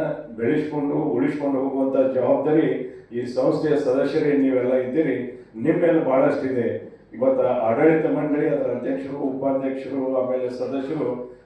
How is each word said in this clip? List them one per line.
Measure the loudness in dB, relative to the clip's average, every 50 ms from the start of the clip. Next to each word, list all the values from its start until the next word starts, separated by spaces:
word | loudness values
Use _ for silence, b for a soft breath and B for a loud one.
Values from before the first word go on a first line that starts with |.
| -4 -4 -6 -8 -10 -12 -8
ಬೆಳೆಸ್ಕೊಂಡು | -2 0 0 2 0 0 -2 -4 -2 -2 -2 0
ಉಳಿಸ್ಕೊಂಡು | 0 0 0 0 0 0 0 -2 -2 -2 -2 0 0
ಹೋಗುವಂತ | 0 -2 0 0 0 2 2 2 2 2 2
ಜವಾಬ್ದಾರಿ | 2 2 2 2 2 2 4 4 4 4 2 0 -2 -4 B B B B B
ಈ | -8 -6 -6
ಸಂಸ್ಥೆಯ | -4 -2 0 2 2 2 2 2 2 2
ಸದಸ್ಯರೇ | 2 2 2 2 2 0 2 0 2 2 2 4
ನೀವೆಲ್ಲ | 4 4 2 2 2 2 2 2
ಇದ್ದೀರಿ, | 2 0 0 0 0 2 2 0 -2 -4 -8 -10 -14 -18 -16 -10
ನಿಮ್ಮ | -2 0 0 2 4
ಮೇಲೆ | 4 4 4 2 2
ಬಹಳಷ್ಟಿದೆ. | 2 2 4 4 2 2 0 -2 -2 -2 0 0 -2 -2 -4 -8 -12 -18 -20 -20 _
ಇವತ್ತು | -6 0 0 2 2 2
ಆಡಳಿತ | 2 2 0 0 0 0 2 4 4 4 4 4 2
ಮಂಡಳಿ, | 0 0 0 0 0 0 0 0
ಅದರ | 0 0 0 -2 -2
ಅಧ್ಯಕ್ಷರು, | -4 -4 -4 -4 -4 -4 -6 -8 -8 -6
ಉಪಾಧ್ಯಕ್ಷರು, | -4 -4 -4 -2 -2 -2 0 0 -2 -2 -4 -6 -6 -6 -4 -4 -2 0 0 0 0
ಆಮೇಲೆ | 0 -2 -2 -2 -4
ಸದಸ್ಯರು | -4 -6 -6 -4 -4 -4 -4 -4 -4 -4 -2 -4 -4 -6 -10 -12 -16 -20 -18